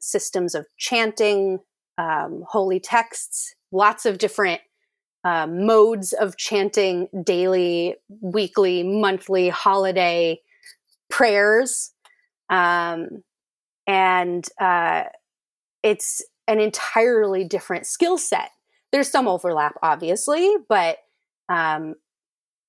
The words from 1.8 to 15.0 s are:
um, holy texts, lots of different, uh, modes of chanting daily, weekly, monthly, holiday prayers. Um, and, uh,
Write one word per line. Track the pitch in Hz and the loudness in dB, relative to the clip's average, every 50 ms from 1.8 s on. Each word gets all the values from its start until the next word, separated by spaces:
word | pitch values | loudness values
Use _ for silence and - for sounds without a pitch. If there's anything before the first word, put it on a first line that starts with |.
| _ _ _ - | _ _ _ -6
um, | 170 165 160 151 143 156 165 - 175 - | -4 -2 -2 -2 -4 -6 -8 -12 -14 -4
holy | - 220 196 190 190 185 | -2 -2 0 0 0 -2
texts, | - - - 233 226 - - - - - - - - - - _ _ _ - | -4 0 0 0 0 0 -6 -12 -12 -10 -8 -10 -10 -10 -12 _ _ _ 0
lots | 185 202 208 214 - - | 2 4 4 2 2 -2
of | 233 196 185 | -2 0 0
different, | 220 196 - - 202 185 170 175 - _ _ _ _ _ _ _ _ _ _ _ _ | -2 -2 0 0 -2 -2 -2 -4 -8 _ _ _ _ _ _ _ _ _ _ _ _
uh, | 180 170 165 156 | -2 0 0 -2
modes | 160 170 175 196 214 226 220 - 226 226 202 190 - - | -2 -4 -2 0 4 6 6 6 6 4 -2 -4 -6 -2
of | - 214 196 180 | -2 -2 -4 -4
chanting | - - - 226 202 196 208 - - 202 190 180 175 180 - - 190 170 | -8 -8 -4 -2 0 0 0 0 2 2 2 0 -2 -4 -6 -6 -6 -2
daily, | - 185 175 180 185 185 185 180 175 175 170 175 180 - - _ _ 202 214 | 0 0 2 2 2 2 2 2 0 0 -2 -2 -4 -6 -8 _ _ -20 -12
weekly, | 220 185 175 214 202 180 - 214 202 185 180 180 175 | -10 -4 -2 -2 -4 -2 0 2 2 2 2 0 -2
monthly, | 185 196 214 214 196 190 185 - - 190 185 180 180 | -2 -2 0 0 0 -2 -2 -4 -2 0 2 2 0
holiday | 175 180 - - 196 196 190 190 185 190 180 175 170 170 170 165 160 - _ _ _ _ _ - - _ _ _ _ _ _ _ | 0 0 2 2 2 2 0 0 0 0 0 2 2 0 0 0 -2 -4 _ _ _ _ _ -20 -20 _ _ _ _ _ _ _
prayers. | - - 254 233 208 202 202 208 214 226 262 247 - - - - - _ _ - _ _ _ _ _ _ _ _ | 0 2 2 4 4 4 4 4 4 4 2 0 -2 -6 -8 -10 -14 _ _ -20 _ _ _ _ _ _ _ _
Um, | 185 185 180 175 175 175 170 170 170 165 165 - - 214 - _ _ _ _ _ _ _ _ _ _ _ _ | 0 2 2 2 2 0 0 -2 -4 -6 -8 -10 -12 -16 -20 _ _ _ _ _ _ _ _ _ _ _ _
and, | - 196 190 190 185 185 180 180 175 175 175 170 - - - | -2 2 4 4 4 4 2 2 0 -2 -4 -6 -8 -6 -2
uh, | 208 185 180 175 170 165 165 165 | 0 2 2 2 2 0 0 -2